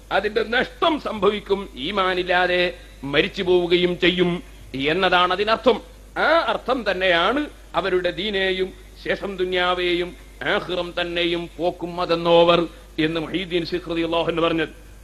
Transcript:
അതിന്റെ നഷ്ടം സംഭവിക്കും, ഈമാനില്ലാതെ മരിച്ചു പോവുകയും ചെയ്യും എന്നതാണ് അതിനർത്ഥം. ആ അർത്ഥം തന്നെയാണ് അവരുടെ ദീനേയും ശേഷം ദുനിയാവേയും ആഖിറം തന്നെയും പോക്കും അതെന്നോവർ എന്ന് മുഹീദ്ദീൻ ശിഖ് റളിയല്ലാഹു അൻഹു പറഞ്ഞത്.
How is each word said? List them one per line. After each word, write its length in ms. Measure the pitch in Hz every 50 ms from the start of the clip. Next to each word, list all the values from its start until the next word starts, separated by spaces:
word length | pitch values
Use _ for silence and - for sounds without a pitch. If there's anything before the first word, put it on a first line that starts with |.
| - -
അതിന്റെ 320 | 156 190 202 208 214 226 220
നഷ്ടം 560 | 214 233 254 240 - - - 381 339 320 269
സംഭവിക്കും, 680 | - - 226 214 190 202 214 208 - - 196 190 196 - -
ഈമാനില്ലാതെ 1000 | 120 131 170 208 196 185 185 185 180 180 180 180 180 180 175 180 180 175 180 175 - - - - - -
മരിച്ചു 400 | 139 139 151 175 202 - 196 196
പോവുകയും 560 | 175 185 180 175 170 180 175 175 180 180 175
ചെയ്യും 440 | 185 175 180 175 180 175 156 - - - - - - - - 131 135 147
എന്നതാണ് 440 | 160 185 190 180 180 180 180 180 180
അതിനർത്ഥം. 600 | 180 208 214 226 - - 214 226 190 - - - - - - -
ആ 280 | 165 196 262 320 330 294
അർത്ഥം 440 | 233 208 - - - 262 269 214 202
തന്നെയാണ് 540 | 185 185 185 190 175 170 175 202 247 294 302 - - - - - -
അവരുടെ 360 | 165 190 190 180 185 175 175
ദീനേയും 640 | 165 156 190 214 202 190 190 190 190 185 185 190 - - - - - - -
ശേഷം 340 | 156 190 190 - 202 196
ദുനിയാവേയും 760 | 180 185 185 185 180 180 180 180 180 180 175 175 175 175 175 - - - - - - 123
ആഖിറം 500 | 147 185 202 - - 180 175 175 175 170 175
തന്നെയും 480 | 175 175 170 170 175 170 170 175 170 165 -
പോക്കും 440 | - 165 180 175 - 170 175 170 175
അതെന്നോവർ 680 | 180 165 170 170 170 170 170 170 170 170 170 170 170 156 - - - - - -
എന്ന് 200 | 151 156 165 165
മുഹീദ്ദീൻ 440 | 156 139 151 175 196 170 175 175 170
ശിഖ് 240 | 156 180 175 170 165
റളിയല്ലാഹു 400 | 170 165 165 160 165 170 170 175
അൻഹു 120 | 170 165
പറഞ്ഞത്. 280 | 165 165 165 160 156 147 - - - - - -